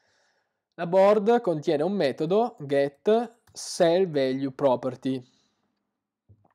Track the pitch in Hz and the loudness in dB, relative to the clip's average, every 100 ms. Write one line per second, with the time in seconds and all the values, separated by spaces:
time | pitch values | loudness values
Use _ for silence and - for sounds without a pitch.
0 | _ _ _ _ _ _ _ - 170 185 | _ _ _ _ _ _ _ -12 -2 4
1 | 196 214 202 240 240 160 143 147 160 202 | 4 4 2 0 0 -2 0 0 0 0
2 | 147 120 160 196 233 - 143 139 143 - | -2 -2 -2 0 0 -6 -4 -2 -2 -2
3 | - 220 233 _ _ - - - 170 175 | 0 0 0 _ _ -18 -14 0 2 2
4 | 190 147 131 131 139 131 143 123 135 123 | 0 0 -2 -2 -6 -2 0 0 -4 -8
5 | 135 131 127 _ _ _ _ _ _ _ | -6 -6 -10 _ _ _ _ _ _ _
6 | _ _ _ _ _ | _ _ _ _ _